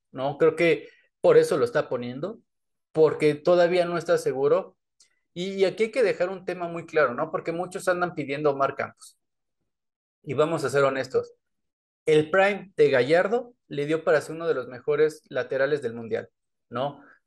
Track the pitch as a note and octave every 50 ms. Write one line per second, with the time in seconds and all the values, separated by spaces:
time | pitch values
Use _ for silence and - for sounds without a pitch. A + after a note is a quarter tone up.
0 | _ _ - C3 C3 C#3+ C#3+ - E3 D#3 D#3 - E3+ E3 D3 - - - - _
1 | _ _ _ _ - F3+ D#3 D#3+ D#3+ - F#3 D3 A#2+ A#2+ - - - - C3 A#2+
2 | A#2+ B2 B2+ C#3 D#3+ G3+ A#3 - _ _ _ _ _ _ _ _ _ _ - D#3
3 | D#3 D3+ D3+ - D#3 D3+ D3 D3 - F3 F3+ F3 F3 E3+ F3+ F3+ E3+ F3 F3 E3
4 | D#3 - E3+ D#3+ - D3 C3 C3 C#3 D3 E3 F#3+ F#3 - - _ _ _ _ _
5 | _ _ _ _ _ _ _ E3+ F3+ G3 G3 G3 F#3+ F3+ F#3 - A3 A3+ - C#4
6 | A#3 F#3 D#3+ - F3+ F#3 G3 F3+ - - F3+ F3+ F3 E3+ E3+ E3+ D3+ - D#3 D#3+
7 | D3 B2 A#2+ C3+ D#3 D#3 - E3 - E3+ E3 E3+ F3+ F3 - F#3 - F#3 F3+ F3
8 | F3+ E3+ - D#3 C3+ B2+ C3+ D3+ D3+ D3 C3+ C3+ C3+ - - - A2 G#2+ - _
9 | - - - _ _ _ _ _ _ _ _ _ _ _ _ _ _ _ _ _
10 | _ _ _ _ _ D3+ C3 C3 D3+ D#3+ E3 D3 - - C#3 C#3 C#3 C3+ C3 C3+
11 | B2 - - A#2 - - - _ _ _ _ _ _ _ _ _ _ _ _ _
12 | _ D#3 D#3 D3+ D3+ D#3 - F#3+ F#3+ G3+ G3+ F#3 F3 - _ - D3+ C#3 C3+ B2+
13 | B2 C3+ E3 F3 F#3 G3 A#3 B3 B3 - - _ _ - D3+ C#3 C#3+ D3 D#3+ D#3+
14 | - F#3+ D#3+ C#3+ - - D#3 E3 E3 E3 D3 C3 A#2+ B2 B2+ A#2 - D3+ D3 D3
15 | D#3 D3+ D3+ - _ - C#3 B2+ B2 - C#3 C3 C3+ C#3+ D3+ C#3 B2 A#2 A2+ A#2
16 | A2+ G#2+ A2 G#2 G#2 - _ _ _ _ _ _ _ _ A#2+ A#2+ C3+ C#3+ C#3+ -
17 | - - _ _ _